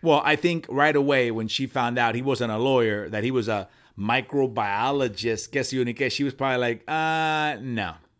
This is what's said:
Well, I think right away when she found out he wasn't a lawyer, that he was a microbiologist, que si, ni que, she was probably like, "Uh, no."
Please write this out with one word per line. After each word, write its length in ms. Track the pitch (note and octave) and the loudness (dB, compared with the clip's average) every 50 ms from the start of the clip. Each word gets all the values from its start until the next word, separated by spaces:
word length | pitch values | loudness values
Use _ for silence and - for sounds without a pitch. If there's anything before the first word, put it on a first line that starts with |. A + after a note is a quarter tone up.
Well, 200 | - E3 D3 D3 - | 2 4 4 4 4
I 140 | D3 D3+ | 2 2
think 280 | D3+ - F3 E3+ E3 - - | 4 2 0 0 0 -4 -4
right 260 | - C#3 D3 D#3 D3 | 0 2 2 4 4
away 340 | C#3+ C#3 C#3+ C#3 C3 B2 A#2 | 2 2 4 4 4 4 2
when 200 | A2 A2+ A2 A2 | 0 -2 -4 -4
she 180 | - - C3+ | -4 -4 -4
found 320 | B2+ - C#3 A#2+ A#2+ A#2+ B2 | -2 -2 -2 0 0 0 2
out 160 | A#2+ A2+ A2+ | 0 2 0
he 60 | A#2+ | 0
wasn't 320 | B2+ C#3 C3 A2+ B2 A2+ G#2+ | 0 0 0 0 0 -2 -2
a 40 | |
lawyer, 520 | A2 A#2+ C3+ C3+ B2+ A#2 A2 G#2 G#2 G2+ - | 0 2 4 4 4 4 4 2 -2 -4 -6
that 160 | G#2+ G#2+ G#2+ | -4 -2 -2
he 60 | B2+ | 0
was 180 | C3 B2+ G#2+ A2 | 0 0 0 0
a 180 | A2 G2+ F#2+ - _ _ _ _ - - | -2 -2 -4 -8 _ _ _ _ -10 -6
microbiologist, 1500 | G2 G#2+ A#2+ C3 C3 - - C#3 C3+ C3 A2 A#2+ G#2+ G2+ G2 G#2 A#2+ C3+ C#3+ C#3+ C3 A#2+ G#2 - A2+ A#2 A2 - - - | -2 0 0 0 -2 -2 0 0 0 0 0 -2 -2 -2 0 0 0 0 0 0 0 -2 -4 -2 -2 -2 -2 -2 -4 -4
que 120 | - C#3 B2+ | -4 -4 -4
si, 180 | - C3 C3 B2 | -2 0 -2 -2
ni 100 | A#2+ A2+ | -2 0
que, 160 | - C#3 B2 | -2 -2 -2
she 140 | - - C#3+ | 0 -2 -2
was 100 | C#3 B2+ | -2 -2
probably 240 | - C3+ C3+ B2+ B2 | -2 -2 0 2 2
like, 240 | B2 A#2+ A#2 A2 - | 0 0 -2 -4 -6
"Uh, 680 | - D#3 D#3+ D#3+ D#3+ D#3+ D#3+ D#3 D#3 D#3 D#3 D3+ D3+ C#3+ G2+ | -4 -2 -2 0 0 0 0 0 0 0 0 -2 -2 -4 -6
no." 340 | A#2+ C3 A#2+ A2 G2 E2+ D#2 - _ _ _ _ | -6 -6 -4 -4 -4 -4 -8 -12 _ _ _ _